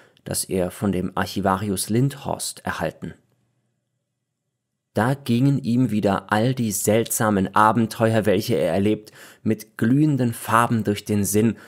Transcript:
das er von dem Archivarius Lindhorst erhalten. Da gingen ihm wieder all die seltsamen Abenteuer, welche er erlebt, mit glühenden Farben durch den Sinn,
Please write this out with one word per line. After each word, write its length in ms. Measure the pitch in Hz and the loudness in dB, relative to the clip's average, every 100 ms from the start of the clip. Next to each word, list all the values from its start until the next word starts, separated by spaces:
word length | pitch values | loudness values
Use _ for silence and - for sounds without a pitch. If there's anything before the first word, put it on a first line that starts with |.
| _ _ | _ _
das 220 | - 92 - | -8 -8 -4
er 260 | 92 90 | -2 -2
von 220 | - 101 | -2 -2
dem 180 | 90 90 92 | -2 -2 -4
Archivarius 760 | 95 98 95 92 104 92 - | -4 -2 0 0 -2 -4 -2
Lindhorst 760 | 113 135 - - - - - - | 0 0 -2 -8 -8 -8 -10 -8
erhalten. 500 | - 80 - - - _ _ _ _ _ _ _ _ _ _ _ _ _ _ _ _ _ 101 | -6 -6 -8 -14 -14 _ _ _ _ _ _ _ _ _ _ _ _ _ _ _ _ _ -2
Da 200 | 120 139 | 0 -2
gingen 420 | - 117 139 139 | 0 2 2 2
ihm 320 | 104 120 123 | 0 0 0
wieder 420 | 104 98 95 - | 0 0 0 0
all 220 | 107 120 | 0 0
die 180 | 131 113 | 0 -4
seltsamen 840 | - 104 110 113 - 110 98 95 107 | -2 2 2 0 0 2 2 2 4
Abenteuer, 720 | 107 117 110 - 113 113 104 | 4 4 0 0 0 2 2
welche 260 | 95 - | 0 0
er 180 | 80 85 | 0 0
erlebt, 400 | 95 104 107 - - - - | 0 0 -2 -6 -20 -20 -8
mit 340 | 110 107 - - | -4 -4 -6 -2
glühenden 600 | 113 139 156 135 120 117 | 2 4 4 2 0 -4
Farben 480 | - 113 117 117 | 0 2 2 0
durch 200 | 101 104 | 0 -2
den 220 | - 104 92 | -2 0 2
Sinn, 320 | 104 113 - | 2 2 0